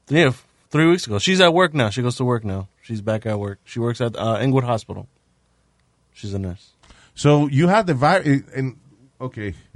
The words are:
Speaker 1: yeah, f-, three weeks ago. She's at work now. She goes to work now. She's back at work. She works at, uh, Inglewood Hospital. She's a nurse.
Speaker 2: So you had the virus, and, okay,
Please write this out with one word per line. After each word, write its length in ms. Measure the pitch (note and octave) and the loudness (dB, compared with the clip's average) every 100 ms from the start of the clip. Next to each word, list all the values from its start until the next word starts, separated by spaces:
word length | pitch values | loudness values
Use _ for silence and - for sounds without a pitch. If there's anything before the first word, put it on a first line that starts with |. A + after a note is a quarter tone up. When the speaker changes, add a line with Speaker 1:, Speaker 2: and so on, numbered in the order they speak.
| - | -2
Speaker 1:
yeah, 180 | D3 D3 | 2 2
f-, 180 | B2 _ _ _ | 0 _ _ _
three 160 | D3+ E3 | 2 2
weeks 200 | F3 - | 2 0
ago. 120 | G#2 | -2
She's 220 | D#3 F#3 | 0 4
at 120 | F3 | 4
work 220 | E3+ F3+ | 4 2
now. 160 | D3+ A2 | 2 0
She 100 | G2+ | 0
goes 140 | B2 A#2+ | -2 -2
to 80 | |
work 200 | B2 A#2+ | 0 0
now. 240 | A2 F#2+ F#2+ _ | -2 -6 -8 _
She's 180 | - A2 | -12 -8
back 240 | G#2 A2 A2 | -4 -4 -2
at 120 | G#2 | -4
work. 200 | G2+ G2 | -6 -10
She 140 | - A#2+ | -12 -6
works 200 | A#2 A#2 | -4 -2
at, 160 | A#2+ A2 | -4 -4
uh, 220 | A2 A2 | -2 0
Inglewood 240 | B2+ C3 | 2 2
Hospital. 420 | B2 A2+ - G2 - _ _ _ _ _ _ _ _ _ _ | 0 -2 -4 -14 -14 _ _ _ _ _ _ _ _ _ _
She's 200 | - G#2 | -16 -10
a 40 | G2 | -8
nurse. 320 | G2 F2 _ _ _ - _ | -8 -10 _ _ _ -20 _
Speaker 2:
So 320 | - C#3+ D3 D3 | -2 2 4 2
you 200 | C#3 F3 | 2 2
had 180 | G#3 F#3 | 2 2
the 80 | |
virus, 480 | C3+ D3 - D3+ C#3 - | 0 2 2 2 0 -2
and, 220 | C3 C3 A#2 _ _ _ - | -6 -8 -8 _ _ _ -14
okay, 340 | B2+ A2+ G#2 F#2 - | -12 -10 -10 -10 -12